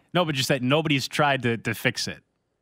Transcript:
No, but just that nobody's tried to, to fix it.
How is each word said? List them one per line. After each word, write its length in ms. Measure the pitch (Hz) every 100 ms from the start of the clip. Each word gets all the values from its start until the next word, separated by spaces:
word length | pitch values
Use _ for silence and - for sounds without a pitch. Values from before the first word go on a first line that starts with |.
| -
No, 100 | 170
but 100 | 160
just 140 | 135 131
that 140 | 139
nobody's 460 | 123 151 160 139 -
tried 340 | - 143 135
to, 140 | 123 113
to 160 | 117
fix 340 | 107 127 - -
it. 140 | 78 _ _ _ _